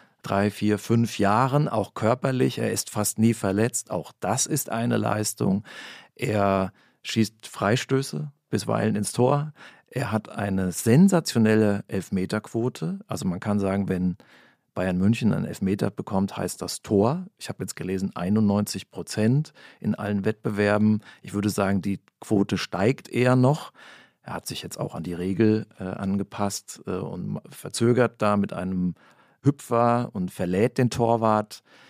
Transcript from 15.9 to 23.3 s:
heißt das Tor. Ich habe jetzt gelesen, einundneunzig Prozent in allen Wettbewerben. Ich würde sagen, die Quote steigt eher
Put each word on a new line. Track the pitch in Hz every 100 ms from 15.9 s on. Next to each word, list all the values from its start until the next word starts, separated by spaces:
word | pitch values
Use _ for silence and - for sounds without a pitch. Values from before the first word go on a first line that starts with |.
| - - 98 98 -
heißt | 90 -
das | 90 -
Tor. | - 104 110 170 185 -
Ich | -
habe | -
jetzt | 95 -
gelesen, | - 190 98 -
einundneunzig | 90 107 107 101 104 95 -
Prozent | - 85 - 107 135 156 - - -
in | - -
allen | 104 101 98
Wettbewerben. | 113 - 104 104 104 107 107 - -
Ich | -
würde | 101 101
sagen, | 95 98 98
die | 101 95 _ _
Quote | - 107 101 95
steigt | - 90 101 139 -
eher | - 127